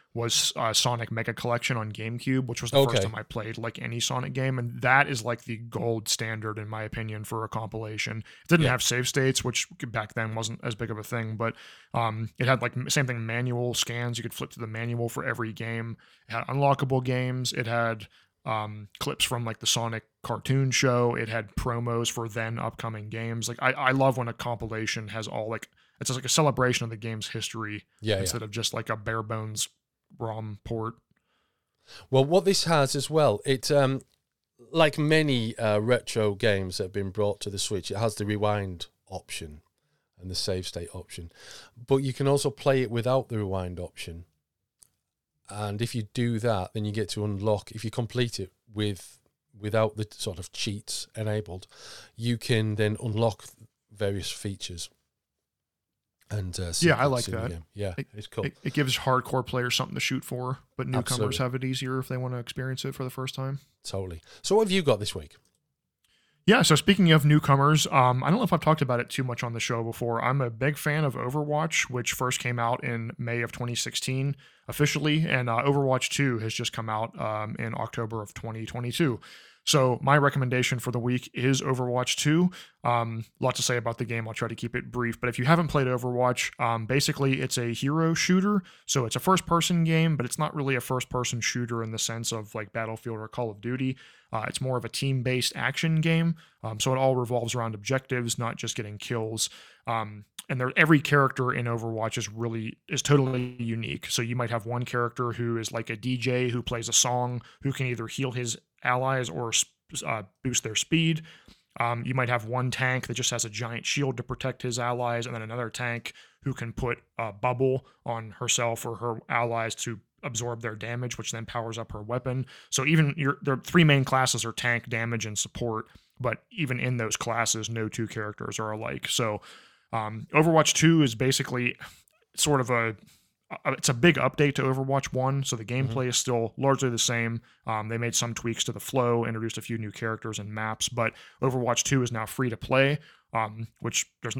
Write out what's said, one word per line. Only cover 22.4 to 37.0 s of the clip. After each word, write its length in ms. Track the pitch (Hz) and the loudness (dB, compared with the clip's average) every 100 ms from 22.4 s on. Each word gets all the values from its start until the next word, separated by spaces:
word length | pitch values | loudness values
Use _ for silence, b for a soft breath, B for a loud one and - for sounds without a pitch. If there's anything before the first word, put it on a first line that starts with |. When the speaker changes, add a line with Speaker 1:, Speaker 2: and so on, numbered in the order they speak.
| 113 117 | -4 -4
Speaker 1:
upcoming 520 | 113 - 117 110 107 | -6 -6 -8 -8 -8
games. 400 | 113 113 117 113 | -6 -4 -4 -4
Like, 120 | 117 | 0
I, 120 | 131 | 2
I 180 | 131 131 | 4 4
love 260 | 135 135 127 | 6 6 4
when 120 | 117 | -2
a 40 | |
compilation 760 | 110 123 117 113 110 110 113 104 | -4 -6 -4 -4 -4 -4 -6 -6
has 180 | 107 107 | -6 -6
all, 220 | 113 110 | -6 -4
like, 180 | 110 - b b b | -6 -8 b b b
it's 80 | - | -6
just, 100 | 127 | -4
like, 80 | 131 | 0
a 40 | |
celebration 560 | - 151 123 127 120 113 | 4 4 4 2 2 -2
of 40 | |
the 60 | 113 | -6
game's 340 | 113 110 - | -8 -6 -6
history 540 | 113 - 113 107 104 - _ | -6 -6 -6 -6 -8 -12 _
Speaker 2:
Yeah, 160 | 107 98 | 0 2
yeah. 60 | |
Speaker 1:
instead 220 | 92 120 | 2 -4
of 80 | 110 | -6
just, 220 | 107 110 | -4 -4
like, 160 | 113 113 | -4 -4
a 60 | 113 | -4
bare 280 | 107 113 | -2 -4
bones 440 | 107 110 110 107 - _ _ _ _ - | -4 -6 -6 -6 -6 _ _ _ _ -8
rom 400 | 113 110 110 104 | -6 -6 -8 -10
port. 320 | - 117 110 117 _ _ _ _ _ _ _ _ B B B | -6 -4 -4 -8 _ _ _ _ _ _ _ _ B B B
Speaker 2:
Well, 140 | 131 | 4
what 220 | 139 180 190 | 6 6 6
this 200 | 190 165 | 2 4
has 300 | 160 135 143 | 4 4 2
as 140 | 131 | 0
well, 320 | 156 143 101 - | 4 4 4 2
it, 260 | 135 - | 0 4
um, 300 | 147 135 135 - _ _ _ _ _ - | 4 4 2 -6 _ _ _ _ _ -4
like 260 | 165 156 151 | 4 4 4
many, 600 | 151 156 151 123 113 113 | 4 6 6 2 0 0
uh, 220 | 113 104 | 2 2
retro 560 | 107 123 - 117 107 98 | 4 2 2 0 2 2
games 420 | 113 98 95 - | 2 2 0 -4
that 80 | 92 | -4
have 80 | |
been 160 | 101 | -2